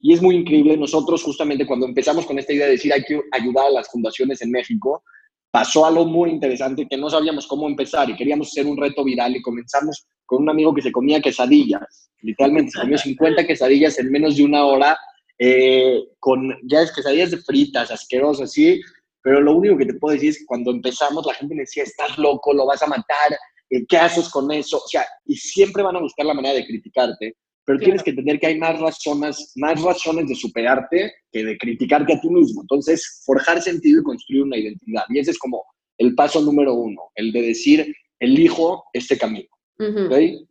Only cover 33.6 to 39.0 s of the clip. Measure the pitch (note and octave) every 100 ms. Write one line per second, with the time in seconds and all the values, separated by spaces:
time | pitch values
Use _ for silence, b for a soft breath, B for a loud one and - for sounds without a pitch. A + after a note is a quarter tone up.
33.6 | F#3 E3+ D3+ D#3 D3 A#2 - C#3 C#3 A#2+
34.6 | G#2+ - A2+ A2 F#2+ C3+ C#3+ - C3 A#2+
35.6 | - _ _ _ B2 B2 C#3+ D#3+ D3+ C#3+
36.6 | C#3 A#2+ A#2 F#2 - - A2+ A2+ A#2 A2+
37.6 | C#3+ D3+ D3+ - _ _ B2 C#3 E3 -
38.6 | E3 F#3 - B2